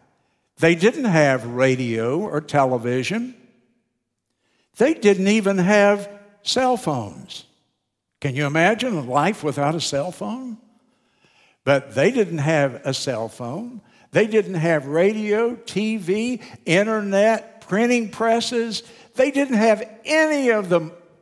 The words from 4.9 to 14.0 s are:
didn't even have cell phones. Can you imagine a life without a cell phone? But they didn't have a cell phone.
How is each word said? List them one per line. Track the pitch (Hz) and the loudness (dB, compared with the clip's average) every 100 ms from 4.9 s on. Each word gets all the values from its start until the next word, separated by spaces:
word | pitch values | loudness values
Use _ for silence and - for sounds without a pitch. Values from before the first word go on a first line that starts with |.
didn't | 330 208 190 190 | 4 2 4 4
even | 220 196 196 | 2 2 2
have | 180 208 202 202 196 - - _ | 4 6 6 4 -2 -16 -20 _
cell | - 254 254 240 | -6 0 0 0
phones. | 170 135 101 - - - - _ _ _ _ _ _ _ | -2 -4 -6 -12 -18 -18 -20 _ _ _ _ _ _ _
Can | 143 131 | -6 -4
you | 147 | -2
imagine | 156 175 220 247 175 | 2 2 2 -2 -4
a | |
life | 123 139 165 208 | -2 0 0 0
without | 151 135 143 160 | -4 -2 -2 -2
a | |
cell | - 143 175 | -4 -4 -6
phone? | - 208 240 262 220 _ _ _ _ _ _ _ _ _ _ | -8 -10 -10 -12 -14 _ _ _ _ _ _ _ _ _ _
But | 131 139 - | 0 0 0
they | 110 170 | 0 2
didn't | 254 185 165 | 2 0 -2
have | 143 156 139 120 139 | 0 2 0 -2 -6
a | |
cell | 127 - 113 113 | -6 -4 -6 -6
phone. | - 117 156 240 247 - _ | -8 -10 -10 -12 -14 -20 _